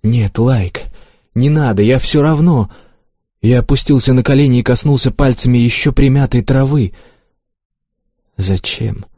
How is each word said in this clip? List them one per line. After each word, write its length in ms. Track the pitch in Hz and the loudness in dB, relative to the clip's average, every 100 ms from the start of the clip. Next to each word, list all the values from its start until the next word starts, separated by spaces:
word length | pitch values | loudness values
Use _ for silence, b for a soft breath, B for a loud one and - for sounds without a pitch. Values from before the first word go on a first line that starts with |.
"Нет, 340 | 110 120 101 - | 0 0 -2 0
Лайк, 440 | 123 123 90 - - b b b b | 0 0 -2 -8 -14 b b b b
не 160 | - 135 | -2 0
надо, 320 | 151 135 101 | 0 0 0
я 160 | 107 131 | 2 0
всё 220 | - 151 | 0 0
равно". 480 | 151 151 170 143 98 b b b b _ _ _ | 2 2 2 2 -2 b b b b _ _ _
Я 200 | 110 123 | 0 2
опустился 520 | - 139 - 139 135 | 2 -2 2 0 2
на 80 | 127 | 0
колени 380 | 117 135 143 123 | 2 2 2 2
и 40 | |
коснулся 460 | 123 123 147 139 135 | 0 0 0 0 -2
пальцами 480 | - 135 120 127 123 | 0 0 0 0 2
ещё 340 | 120 - 151 | 0 0 -2
примятой 520 | - 135 139 135 123 | 2 2 2 0 -2
травы. 500 | 107 135 135 147 98 b b b b b _ _ _ _ _ _ _ _ _ - | 0 0 0 0 -4 b b b b b _ _ _ _ _ _ _ _ _ -8
"Зачем? 680 | 95 95 - - 110 98 - | -4 -4 -6 -8 -8 -8 -14